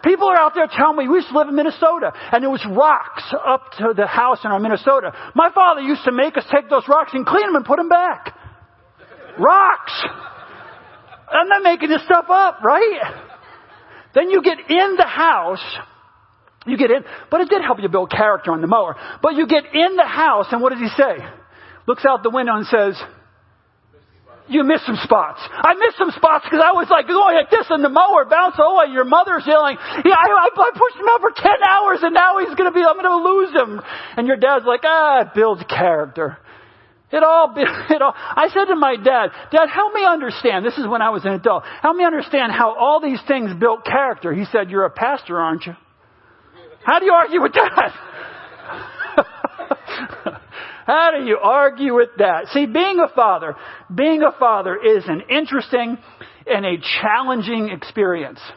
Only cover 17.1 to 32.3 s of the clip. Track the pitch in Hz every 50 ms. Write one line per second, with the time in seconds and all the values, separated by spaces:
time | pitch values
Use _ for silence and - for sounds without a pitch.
17.1 | - - - _ - 339 359 285 403 392 - - 254 196 196 190 170 190 185 -
18.1 | - - 214 214 202 185 - 180 165 160 160 165 220 226 196 170 151 - - -
19.1 | - - - - 302 277 320 233 320 302 294 - - 302 330 370 381 359 330 254
20.1 | - 285 320 311 247 208 196 - - 240 240 262 262 240 240 220 - - 277 254
21.1 | 185 143 - - - - - _ _ - - - - - _ - 247 - - 277
22.1 | 262 247 190 240 226 262 254 240 226 214 208 - - 226 202 202 190 - - -
23.1 | - - _ _ _ _ _ _ _ _ _ _ _ _ _ _ _ _ _ _
24.1 | _ _ _ _ - - _ _ 220 302 277 262 311 - - - 226 190 - -
25.1 | 233 208 170 151 - - - - - - - 311 359 370 427 466 - - 381 339
26.1 | - - - 320 311 294 - - 320 311 320 330 392 359 339 - 359 320 277 220
27.1 | 359 381 403 392 339 330 294 - 415 453 403 - 330 302 285 285 262 311 370 403
28.1 | 381 330 269 220 302 320 359 359 - - 302 320 381 381 320 285 262 262 254 254
29.1 | 285 339 370 392 359 311 - 269 302 302 302 285 262 - - - - 339 269 339
30.1 | 381 330 330 - 415 392 339 381 - - 381 480 466 - 494 494 - - 392 440
31.1 | 466 466 359 440 - - - 403 415 - 403 381 381 403 415 403 370 - 339 330
32.1 | 330 339 349 370